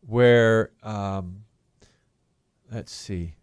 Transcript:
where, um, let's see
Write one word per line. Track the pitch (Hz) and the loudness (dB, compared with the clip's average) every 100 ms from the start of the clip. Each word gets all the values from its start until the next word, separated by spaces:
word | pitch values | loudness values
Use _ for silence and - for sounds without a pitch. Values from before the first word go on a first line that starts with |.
where, | - 117 123 120 113 113 110 _ | -6 2 4 6 4 2 0 _
um, | 107 104 98 98 90 95 107 _ _ _ _ _ _ _ _ _ _ _ _ | -14 -8 -8 -8 -10 -16 -20 _ _ _ _ _ _ _ _ _ _ _ _
let's | 113 - | -16 -14
see | - - 95 82 80 | -18 -12 -10 -10 -16